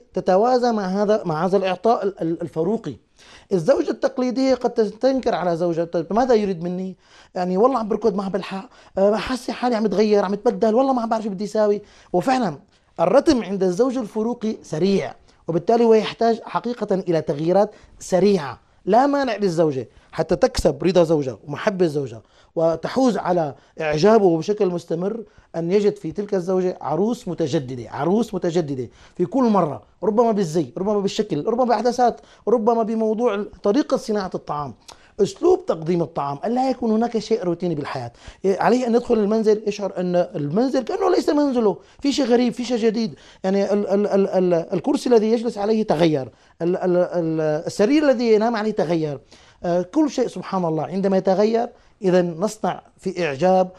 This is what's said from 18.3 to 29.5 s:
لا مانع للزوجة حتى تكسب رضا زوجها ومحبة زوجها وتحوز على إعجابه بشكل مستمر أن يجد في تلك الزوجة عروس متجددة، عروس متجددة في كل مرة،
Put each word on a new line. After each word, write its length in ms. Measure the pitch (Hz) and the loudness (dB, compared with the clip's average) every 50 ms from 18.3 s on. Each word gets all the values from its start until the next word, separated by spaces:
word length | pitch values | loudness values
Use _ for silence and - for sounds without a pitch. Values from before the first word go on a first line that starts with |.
| 196 180 143 131 117 - _ _ _ _ - | 4 2 -2 -6 -12 -14 _ _ _ _ -2
لا 220 | 180 202 240 269 | 2 4 4 4
مانع 280 | 285 277 285 277 254 214 | 4 2 0 -2 -2 -2
للزوجة 540 | 202 202 190 165 160 165 156 135 131 110 - _ - _ _ | -2 -2 0 2 2 0 0 0 -4 -8 -10 _ -20 _ _
حتى 240 | - - 160 - - | -6 -6 -2 -2 0
تكسب 480 | - 262 - - - - 170 143 127 151 | 2 2 0 2 2 0 0 0 0 0
رضا 200 | 185 175 180 170 | 2 4 4 4
زوجها 340 | 156 170 147 139 131 110 98 - | 4 2 0 0 -2 -8 -10 -10
ومحبة 380 | 147 143 - - 214 196 180 185 | -10 -8 -4 -4 -2 0 0 0
زوجها 360 | 160 143 147 139 120 110 110 - _ _ _ _ _ - | 0 0 -4 -6 -8 -10 -16 -20 _ _ _ _ _ -4
وتحوز 640 | 170 160 165 160 165 - 160 - 240 269 247 196 | 0 0 0 0 -2 -6 -4 0 2 2 2 2
على 380 | 180 - 165 180 170 160 143 127 - _ _ _ - | 0 -2 -2 0 0 -2 -2 -6 -12 _ _ _ -6
إعجابه 560 | 160 151 151 151 160 208 226 226 202 180 165 | -4 -2 0 4 6 6 6 6 6 4 2
بشكل 300 | 160 160 208 208 214 202 | 2 0 -2 -2 0 0
مستمر 560 | 185 175 175 - - 170 165 175 202 226 226 208 - _ _ _ _ - | 0 -2 -4 -6 -6 -6 -4 -4 -6 -6 -8 -12 -16 _ _ _ _ -8
أن 160 | 170 165 170 | -6 -2 0
يجد 240 | 190 214 202 208 208 | 0 2 2 2 0
في 160 | - - 160 | -2 -6 -8
تلك 220 | 151 - 208 196 202 | -8 -8 -6 -4 -4
الزوجة 440 | 190 170 185 190 185 180 185 - - | -4 -2 -2 -2 0 0 -2 -4 -6
عروس 460 | - 131 151 160 202 226 240 - - | -6 -4 -2 0 0 -2 -2 -4 -8
متجددة، 640 | 185 160 - 165 139 135 165 135 127 135 120 113 - | -8 -6 -4 -2 -2 -2 -4 -4 -6 -10 -12 -12 -10
عروس 440 | - 117 143 165 196 226 220 - - | -6 -4 -2 0 0 0 0 -2 -4
متجددة 560 | 180 - 175 156 180 165 139 143 127 120 104 - - - - _ | -4 -4 -2 -2 -2 -2 -2 -4 -8 -8 -10 -14 -20 -20 -10 _
في 100 | - 180 | -4 -4
كل 180 | 175 - 277 254 | -2 0 2 2
مرة، 400 | 226 | 4